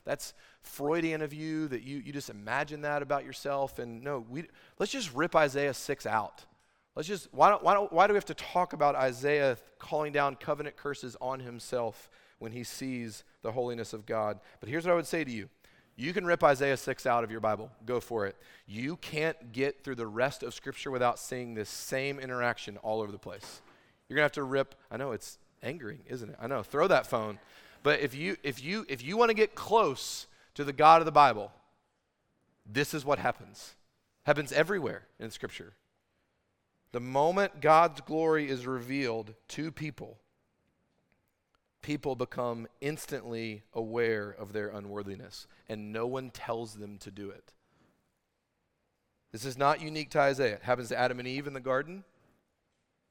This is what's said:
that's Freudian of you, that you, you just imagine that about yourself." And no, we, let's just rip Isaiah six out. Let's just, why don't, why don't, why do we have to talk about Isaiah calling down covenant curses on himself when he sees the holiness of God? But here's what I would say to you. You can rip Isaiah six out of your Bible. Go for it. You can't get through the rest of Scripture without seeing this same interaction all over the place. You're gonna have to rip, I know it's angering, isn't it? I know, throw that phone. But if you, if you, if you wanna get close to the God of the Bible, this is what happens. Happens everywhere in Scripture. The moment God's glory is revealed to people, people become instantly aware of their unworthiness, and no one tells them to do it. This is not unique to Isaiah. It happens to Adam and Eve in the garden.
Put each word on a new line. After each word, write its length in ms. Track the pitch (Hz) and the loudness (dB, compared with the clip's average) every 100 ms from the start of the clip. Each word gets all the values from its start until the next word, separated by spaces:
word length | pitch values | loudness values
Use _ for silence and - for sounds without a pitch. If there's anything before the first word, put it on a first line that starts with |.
that's 300 | - 143 - - - _ | -6 -4 -6 -16 -20 _
Freudian 600 | - - 143 170 165 156 | -14 -4 0 2 2 0
of 120 | 151 | -4
you, 360 | 151 156 156 156 | -6 -6 -4 -2
that 140 | 123 | -4
you, 160 | 131 143 | -6 -10
you 120 | 117 | -8
just 180 | 143 - | -8 -10
imagine 520 | 107 104 131 151 151 | -10 -2 -2 -2 -4
that 200 | 147 147 | -2 -2
about 220 | 139 143 | 0 -2
yourself." 560 | 131 131 147 139 135 - | -4 -8 -4 -2 -2 -4
And 240 | 120 113 | -10 -8
no, 220 | 139 139 113 | -6 -6 -6
we, 160 | 131 - - - - | -10 -10 -16 -12 -4
let's 120 | 196 | -2
just 220 | 269 185 | -2 -4
rip 200 | 127 135 | 0 2
Isaiah 400 | 165 147 135 143 | 4 4 2 0
six 320 | 123 - 139 110 | -2 -4 -4 0
out. 400 | 110 101 - - _ _ _ _ | 0 0 -6 -20 _ _ _ _
Let's 140 | - 156 | -8 -6
just, 260 | 196 - | -6 -4
why 160 | 127 175 | 6 8
don't, 140 | 208 | 8
why 100 | 170 | 6
don't, 180 | 202 208 | 4 4
why 120 | 165 202 | 6 6
do 60 | |
we 60 | 208 | 6
have 80 | - | 0
to 80 | |
talk 400 | - - 180 175 | -6 -2 0 0
about 220 | 165 143 139 | 4 4 4
Isaiah 600 | 131 123 143 147 139 120 - - | 2 2 2 4 4 0 -6 -20
calling 320 | - 151 151 | -6 -4 0
down 240 | 143 143 131 | 2 0 0
covenant 400 | - 147 151 - | -4 -4 -6 -8
curses 400 | 147 139 127 117 | -8 -6 -10 -8
on 180 | 127 131 | -6 -6
himself 720 | 127 120 - 123 117 - - - _ - | -8 -12 -6 -4 -4 -6 -16 -20 _ -14
when 140 | 113 | -12
he 140 | 120 117 | -10 -10
sees 580 | - 135 123 117 - - _ | -8 -6 -6 -8 -12 -18 _
the 100 | 113 | -6
holiness 400 | 123 123 117 107 | -2 -2 -4 -8
of 120 | 110 107 | -10 -4
God? 360 | 110 107 104 - - | -2 -2 -4 -12 -16
But 80 | 104 | -6
here's 180 | 156 175 | -2 2
what 60 | |
I 40 | 175 | 2
would 120 | 156 | 2
say 160 | 170 | -2
to 80 | 143 | -2
you. 180 | 113 98 _ _ _ _ - | -6 -10 _ _ _ _ -8
You 140 | 139 | -4
can 140 | 185 175 | -2 2
rip 160 | 170 | 6
Isaiah 340 | 160 135 139 131 | 6 6 4 2
six 300 | - 131 131 | 0 -2 2
out 160 | 117 | 2
of 80 | 113 | 2
your 80 | 110 | 0
Bible. 320 | 107 104 117 - 110 | 0 0 -4 -12 -4
Go 120 | 123 | -2
for 280 | - 117 98 | -2 -2 -2
it. 80 | - - - - | -4 -18 -20 -14
You 300 | 104 135 - | -8 -6 -6
can't 540 | - 151 160 - 120 | -6 -2 -2 -2 -8
get 320 | 113 139 - | -2 -2 -2
through 120 | 143 120 | -8 -6
the 100 | 110 | -4
rest 380 | 110 131 - | 0 0 -2
of 100 | 120 | -10
Scripture 380 | - 135 - 143 | -10 -12 -10 -4
without 260 | 131 123 - | 2 2 2
seeing 380 | - 127 120 110 | -4 -8 -6 -6
this 160 | 104 | -8
same 480 | - - 135 139 139 | -8 -6 -4 -2 -4
interaction 580 | 131 123 120 113 - 101 | -6 -2 0 -2 -6 -8
all 240 | 110 110 | -4 -4
over 100 | 104 | -4
the 60 | 98 | -8
place. 460 | - 101 - - - - _ _ - | -12 -14 -14 -18 -20 -20 _ _ -4
You're 80 | 135 | 2
gonna 100 | 147 | 2
have 60 | |
to 100 | - | 2
rip, 320 | 135 135 135 - - | -2 0 0 -6 -10
I 60 | 113 | -8
know 140 | 139 | -6
it's 280 | 107 - - _ _ | -6 -10 -18 _ _
angering, 380 | 117 170 110 135 - | -10 -8 -10 -12 -12
isn't 240 | 127 110 | -10 -10
it? 60 | - | -10
I 60 | 117 | -4
know, 160 | 135 | -4
throw 260 | 101 139 185 | 0 4 6
that 200 | 147 110 | 6 4
phone. 320 | 120 107 98 - - - - | -2 -2 -8 -16 -20 -20 -2
But 180 | 143 151 | 2 2
if 140 | 143 | 2
you, 240 | 131 175 185 | -2 -4 -4
if 200 | - 131 | -6 -6
you, 220 | 139 214 196 | -6 -6 -6
if 160 | 131 | -8
you 140 | 127 214 | -2 4
wanna 160 | 233 | 4
get 220 | 214 214 - | 4 2 0
close 720 | - 220 175 127 - - - - _ | 2 4 4 0 -6 -10 -12 -20 _
to 100 | - | -8
the 80 | 143 | -4
God 300 | 139 151 165 | 8 10 10
of 40 | 160 | 10
the 60 | |
Bible, 400 | 147 139 107 101 - _ _ _ _ _ _ _ _ _ _ | 8 8 6 -4 -12 _ _ _ _ _ _ _ _ _ _
this 300 | 110 113 143 | -6 -2 -2
is 100 | 156 | -2
what 140 | 135 135 | 0 0
happens. 560 | 131 - 98 101 - - _ _ _ _ | 0 -2 -8 -20 -20 -20 _ _ _ _
Happens 280 | - 147 143 | 0 2 2
everywhere 560 | 135 165 202 120 101 - - | 2 2 2 -2 -6 -12 -14
in 120 | 110 | -12
Scripture. 420 | - 117 - - - _ _ _ _ _ _ _ _ _ _ _ | -10 -10 -10 -16 -20 _ _ _ _ _ _ _ _ _ _ _
The 80 | 123 | -6
moment 600 | 123 135 156 190 196 151 | -2 2 4 4 0 2
God's 420 | 147 160 170 143 | 6 8 6 2
glory 460 | - 156 160 156 143 | -4 0 2 2 0
is 200 | 131 123 | -4 -4
revealed 680 | 127 120 139 127 113 107 110 - | -6 -4 -2 -2 -2 -6 -14 -12
to 220 | - 156 | -8 -6
people, 480 | - 151 - 110 - _ _ _ _ _ _ _ _ _ _ _ _ _ _ _ _ | -6 -8 -8 -14 -16 _ _ _ _ _ _ _ _ _ _ _ _ _ _ _ _
people 340 | - 147 147 123 | -6 -4 -2 -2
become 520 | 123 131 120 117 113 - | -4 -4 -4 -4 -8 -8
instantly 840 | 139 156 - 139 117 117 113 104 - | -6 -6 -6 -8 -6 -6 -6 -8 -8
aware 580 | 117 110 120 113 110 104 | -6 -4 0 2 2 -2
of 220 | 92 104 | -10 -8
their 160 | 104 104 | -6 -4
unworthiness, 800 | 104 101 101 98 95 90 - - _ - | -6 -8 -8 -8 -10 -12 -18 -20 _ -12
and 220 | 107 104 | -10 -8
no 160 | 110 120 | -4 -2
one 220 | 131 131 | -2 -6
tells 460 | - - 117 117 104 | -8 -6 -6 -6 -12
them 220 | 104 101 | -14 -14
to 120 | 107 | -16
do 180 | 98 98 | -12 -12
it. 240 | 101 - _ _ _ _ _ _ _ _ _ _ _ _ _ _ _ _ _ _ | -14 -20 _ _ _ _ _ _ _ _ _ _ _ _ _ _ _ _ _ _
This 120 | 110 | -10
is 140 | 135 123 | -8 2
not 240 | 139 147 | 4 4
unique 300 | 151 156 147 | 0 -8 -2
to 80 | 156 | 4
Isaiah. 360 | 139 135 123 101 | 4 4 0 0
It 80 | |
happens 260 | - 123 113 | 0 0 0
to 80 | 123 | 0
Adam 220 | 127 123 | 0 0
and 80 | 127 | -6
Eve 180 | 135 143 | -6 -6
in 80 | |
the 60 | 135 | -6
garden. 460 | 127 131 151 190 185 _ _ _ _ _ _ _ _ _ _ | 0 0 -2 -8 -18 _ _ _ _ _ _ _ _ _ _